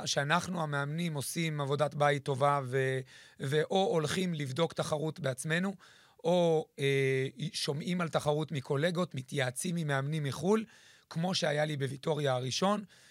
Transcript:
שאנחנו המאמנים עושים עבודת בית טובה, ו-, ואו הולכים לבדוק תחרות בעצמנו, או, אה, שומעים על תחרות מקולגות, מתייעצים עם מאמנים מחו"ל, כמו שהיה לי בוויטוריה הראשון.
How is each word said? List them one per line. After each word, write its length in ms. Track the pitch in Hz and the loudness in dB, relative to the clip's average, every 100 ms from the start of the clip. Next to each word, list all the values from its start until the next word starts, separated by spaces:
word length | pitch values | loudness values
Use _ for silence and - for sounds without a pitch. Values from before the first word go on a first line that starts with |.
| 156 | 0
שאנחנו 580 | - 143 175 170 180 | 0 2 2 2 -2
המאמנים 500 | 156 143 139 160 170 | -2 0 -2 -2 -2
עושים 480 | 147 - 165 160 151 | -2 -4 -2 -2 -2
עבודת 340 | 135 143 147 147 | 0 2 0 2
בית 280 | 147 143 | 2 2
טובה, 380 | 143 131 143 143 | 0 2 4 2
ו-, 360 | 127 135 131 131 131 - - - | 0 0 0 0 -4 -14 -20 -8
ואו 440 | 139 151 160 190 196 | -2 0 2 2 2
הולכים 400 | 170 147 180 185 | 2 0 0 -2
לבדוק 400 | 160 139 127 165 | -2 -4 -2 -2
תחרות 460 | - 139 151 156 - | 0 -2 -2 -2 -4
בעצמנו, 560 | 135 127 160 165 190 196 - - - _ | -4 -4 -2 0 0 -4 -14 -20 -20 _
או, 440 | 170 180 170 156 151 - | 2 4 6 4 0 -2
אה, 480 | 139 139 135 131 131 - 151 | 2 2 2 2 0 -4 -6
שומעים 480 | - - 143 - 180 | -4 -4 -2 -2 -2
על 80 | 165 | 0
תחרות 420 | 151 147 151 156 | 0 0 0 0
מקולגות, 640 | 151 - 139 170 170 180 131 | -4 -2 0 0 0 -4 -6
מתייעצים 600 | - 143 127 - 180 170 | -6 -2 -2 -2 -4 -2
עם 120 | 151 | 0
מאמנים 360 | 139 139 156 | 0 0 -2
מחו"ל, 420 | 143 117 170 220 214 - - - - | -2 -2 2 2 0 -12 -20 -20 -10
כמו 260 | 165 175 - | -4 -2 0
שהיה 300 | 160 147 151 | 0 0 0
לי 120 | 147 | 0
בוויטוריה 560 | 135 131 - 147 139 127 | -4 -4 -2 0 2 0
הראשון. 480 | 127 - 190 208 202 - - | -2 0 0 0 -4 -16 -20